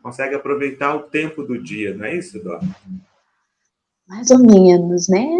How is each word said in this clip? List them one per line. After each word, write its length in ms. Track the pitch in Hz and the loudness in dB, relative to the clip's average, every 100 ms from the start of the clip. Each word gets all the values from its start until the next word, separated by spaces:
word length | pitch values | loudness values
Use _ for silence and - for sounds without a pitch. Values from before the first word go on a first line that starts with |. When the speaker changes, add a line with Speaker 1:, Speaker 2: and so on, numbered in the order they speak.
Speaker 1:
consegue 340 | 120 123 135 | -16 -10 -8
aproveitar 600 | 139 131 139 139 131 143 | -6 -6 -6 -6 -6 -6
o 60 | 151 | -6
tempo 420 | - 151 156 151 | -6 -8 -8 -10
do 180 | 143 120 | -10 -10
dia, 340 | - 104 101 | -10 -10 -10
não 100 | 92 | -8
é 100 | 107 | -10
isso, 280 | 175 - 92 | -10 -12 -14
Dora? 180 | - 175 185 - 190 185 _ _ _ _ _ _ _ _ _ _ _ | -14 -10 -10 -10 -18 -18 _ _ _ _ _ _ _ _ _ _ _
Speaker 2:
Mais 220 | 196 247 | -10 2
ou 100 | 254 | 6
menos, 720 | 233 196 185 175 175 175 175 | 8 8 8 4 2 -4 0
né? 160 | 190 277 | -2 0